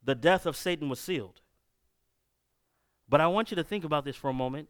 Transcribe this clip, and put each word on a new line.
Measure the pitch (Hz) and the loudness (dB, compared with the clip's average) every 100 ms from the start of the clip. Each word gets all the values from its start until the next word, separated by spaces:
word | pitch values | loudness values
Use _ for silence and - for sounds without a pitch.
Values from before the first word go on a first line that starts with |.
the | - | 0
death | 131 147 185 170 | 2 4 4 2
of | 151 | -4
Satan | 185 170 143 | -4 -2 -4
was | 123 | -4
sealed. | - 175 95 - _ _ _ _ _ _ _ _ _ _ _ _ _ _ _ _ _ | -4 -4 -6 -16 _ _ _ _ _ _ _ _ _ _ _ _ _ _ _ _ _
But | 147 | 4
I | 165 | 4
want | 196 226 | 2 0
you | 185 | -4
to | |
think | 160 208 | -4 -4
about | 165 151 | -2 -2
this | 139 131 | -2 -6
for | 139 | -4
a | |
moment. | 131 127 139 151 | -2 -4 -4 -12